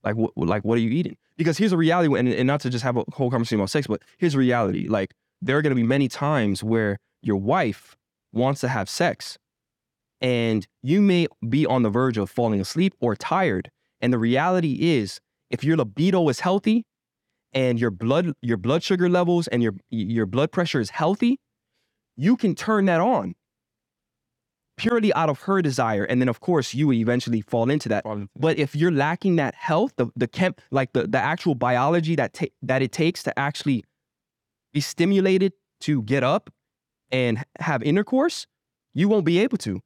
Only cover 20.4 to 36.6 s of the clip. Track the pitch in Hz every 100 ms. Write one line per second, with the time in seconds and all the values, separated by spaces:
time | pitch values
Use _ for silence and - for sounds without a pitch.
20.4 | 156 - 170 139 107 - 160 208 240 269
21.4 | _ _ _ _ _ _ _ - 160 247
22.4 | 208 - - 214 196 170 202 220 98 -
23.4 | _ _ _ _ _ _ _ _ _ _
24.4 | _ _ _ - 226 233 214 156 160 135
25.4 | - 196 160 127 117 104 101 127 127 117
26.4 | - 170 127 120 151 117 113 123 120 117
27.4 | 101 120 117 147 120 104 107 104 101 -
28.4 | 156 151 143 147 170 147 143 175 196 170
29.4 | 135 - - 160 - - 120 120 120 -
30.4 | 185 - _ 127 131 123 107 131 131 170
31.4 | 180 135 123 123 139 175 160 160 120 -
32.4 | 170 _ - 131 131 - 160 - - -
33.4 | 139 - 147 123 - _ _ _ _ _
34.4 | _ _ _ 147 143 - 170 196 190 185
35.4 | 190 - _ _ - 147 107 139 127 185
36.4 | - _